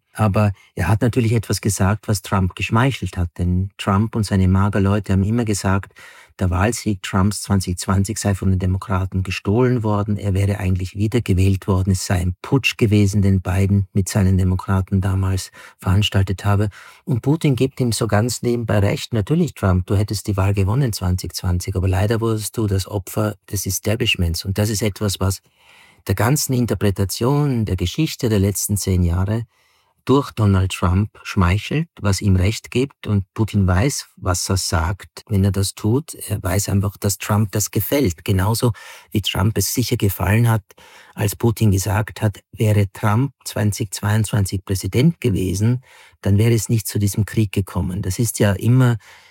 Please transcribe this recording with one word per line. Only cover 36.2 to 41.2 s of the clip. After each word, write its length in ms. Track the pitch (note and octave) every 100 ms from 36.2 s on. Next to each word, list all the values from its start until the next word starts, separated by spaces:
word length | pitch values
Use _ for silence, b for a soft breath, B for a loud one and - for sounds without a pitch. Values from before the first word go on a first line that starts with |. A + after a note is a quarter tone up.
| - G#2
weiß 280 | F#2+ G2 -
einfach, 280 | G2+ G2 -
dass 220 | G#2 -
Trump 320 | - G#2 A2
das 220 | G#2+ -
gefällt. 520 | A2 - C#3+ A2 -
Genauso 460 | - F#2+ G2 A#2 B2 B B B B
wie 100 | G#2+
Trump 380 | - - G#2+ G#2+
es 160 | -
sicher 220 | - A#2 A#2
gefallen 520 | G2 - F#2 A2 A#2+
hat, 140 | A2 - - B B B
als 180 | -